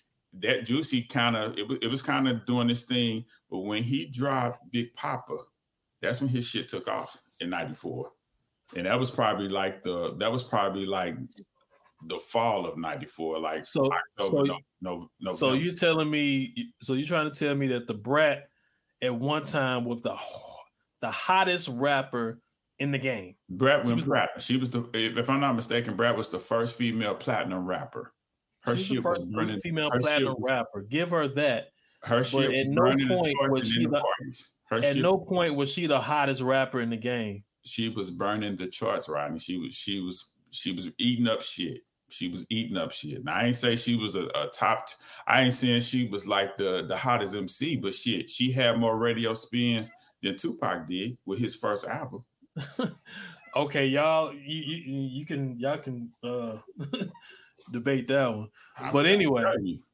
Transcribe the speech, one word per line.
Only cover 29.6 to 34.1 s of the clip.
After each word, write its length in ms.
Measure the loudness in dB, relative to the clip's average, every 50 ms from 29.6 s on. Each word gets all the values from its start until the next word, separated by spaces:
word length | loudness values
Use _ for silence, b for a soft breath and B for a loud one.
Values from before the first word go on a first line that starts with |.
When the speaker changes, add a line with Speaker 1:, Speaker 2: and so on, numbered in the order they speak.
Speaker 2:
female 300 | -4 -4 -2 -2 0 2
Speaker 1:
her 60 | 2
shit 60 | 2
Speaker 2:
platinum 320 | 2 4 4 4 2 2 0 0
Speaker 1:
was 120 | 0 2
Speaker 2:
rapper. 300 | 2 2 0 -2 -6 -10
Give 280 | -6 -2 -2 0 0 2
her 180 | 2 0 0 0
that. 440 | 0 2 2 2 2 0 -4 -8 _ _ _ _ _ _ -2
Speaker 1:
her 140 | 2 2 4
Speaker 2:
But 80 | 4
Speaker 1:
shit 180 | 4 4 4 4
Speaker 2:
at 60 | 4
Speaker 1:
was 180 | 4 2 2 2
Speaker 2:
no 140 | 4 4
Speaker 1:
burning 260 | 6 6 6 4 4 4
the 60 | 4
Speaker 2:
point 200 | 4 4 2 2
Speaker 1:
charts 160 | 2 2 2
Speaker 2:
was 80 | 2 2
Speaker 1:
and 80 | 2 2
Speaker 2:
she 60 | 2
Speaker 1:
in 60 | 2
the 80 | 2 2
Speaker 2:
the, 100 | 2 0
Speaker 1:
parties. 560 | 0 0